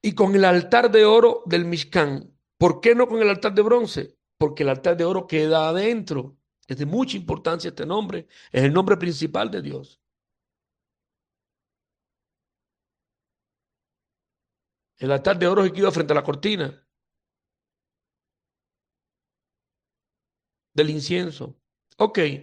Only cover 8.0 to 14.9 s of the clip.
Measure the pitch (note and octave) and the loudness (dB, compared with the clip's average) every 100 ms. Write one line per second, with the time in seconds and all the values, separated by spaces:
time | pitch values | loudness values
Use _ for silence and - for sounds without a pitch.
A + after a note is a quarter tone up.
8 | G3 F3+ D#3+ _ - B2+ C#3 E3 F#3+ F#3+ | -6 -10 -14 _ -6 0 2 2 2 0
9 | F3 C#3+ D#3 F#3 G#3+ F#3+ C#3+ C3+ C#3 _ | 0 -6 -6 -4 -6 -6 -10 -12 -16 _
10 | _ _ _ _ _ _ _ _ _ _ | _ _ _ _ _ _ _ _ _ _
11 | _ _ _ _ _ _ _ _ _ _ | _ _ _ _ _ _ _ _ _ _
12 | _ _ _ _ _ _ _ _ _ _ | _ _ _ _ _ _ _ _ _ _
13 | _ _ _ _ _ _ _ _ _ _ | _ _ _ _ _ _ _ _ _ _
14 | _ _ _ _ _ _ _ _ _ | _ _ _ _ _ _ _ _ _